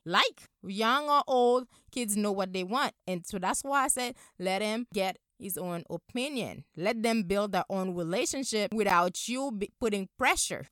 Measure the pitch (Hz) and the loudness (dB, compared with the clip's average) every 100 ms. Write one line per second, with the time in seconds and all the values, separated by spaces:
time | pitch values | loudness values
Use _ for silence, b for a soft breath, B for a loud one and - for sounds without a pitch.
0 | 165 190 480 - - _ 185 196 220 269 | 0 2 2 0 -14 _ -10 -2 2 2
1 | 294 285 - 254 240 247 247 b _ 254 | 4 2 4 6 6 4 0 b _ -6
2 | 226 208 208 196 190 185 180 247 269 - | -2 0 0 0 -2 -2 -2 0 0 -2
3 | - 180 170 208 185 262 277 277 277 - | -6 -6 -6 -4 -2 -2 0 0 2 0
4 | 247 - B - 185 190 214 226 240 202 | -4 -6 B -6 -2 0 0 -2 -2 -2
5 | 185 - _ _ - 160 180 170 - 170 | -2 -2 _ _ -10 -6 -4 -6 -6 -10
6 | - 247 269 269 147 87 - - 185 226 | -6 -4 -4 -4 -6 -8 -14 -4 -2 0
7 | 226 226 175 196 208 185 - 190 190 175 | 0 0 2 0 2 0 -2 -2 -2 -2
8 | 165 190 330 277 254 214 202 220 202 180 | -2 0 0 -2 -2 0 0 0 4 4
9 | 180 - - 247 277 208 196 _ 233 208 | 4 0 -4 -2 -2 -4 -6 _ -2 -2
10 | 190 - 254 359 - 156 - | -4 0 2 2 0 -4 -10